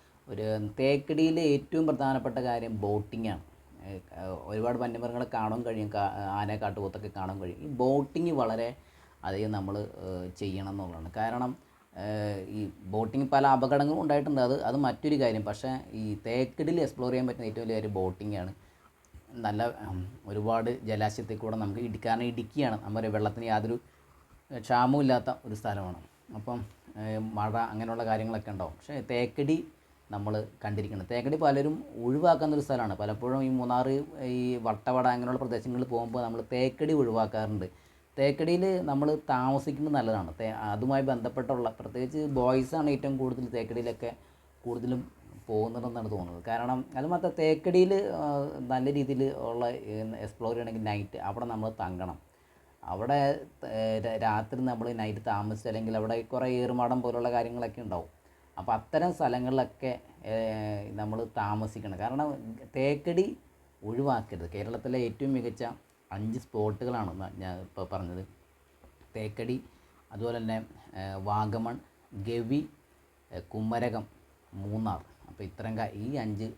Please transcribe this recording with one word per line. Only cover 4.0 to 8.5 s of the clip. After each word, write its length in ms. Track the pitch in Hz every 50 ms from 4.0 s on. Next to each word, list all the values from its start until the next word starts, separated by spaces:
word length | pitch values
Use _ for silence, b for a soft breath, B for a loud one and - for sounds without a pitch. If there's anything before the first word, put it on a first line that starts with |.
| - - -
ഏഹ്, 260 | - 90 95 92 80 64
ഒരുപാട് 340 | 82 104 110 110 120 123 120
വന്യമൃഗങ്ങളെ 480 | 123 120 113 117 120 117 120 123 123 120 -
കാണാൻ 320 | 117 110 110 110 117 120
കഴിയും, 260 | 120 113 110 104 104 107
കാ-, 180 | 104 101 98 98
ആന, 440 | 101 101 98 98 101 104 107 107
കാട്ടുപോത്തൊക്കെ 540 | 104 110 101 98 101 101 98 95 101 101 104 -
കാണാൻ 260 | 101 92 92 95 98 95
കഴിയും. 160 | 87 87 87
ഈ 80 | 78
ബോട്ടിംഗ് 680 | - 139 120 123 131 135 143 139 135 - 156 170 170 160
വളരെ 440 | 135 120 113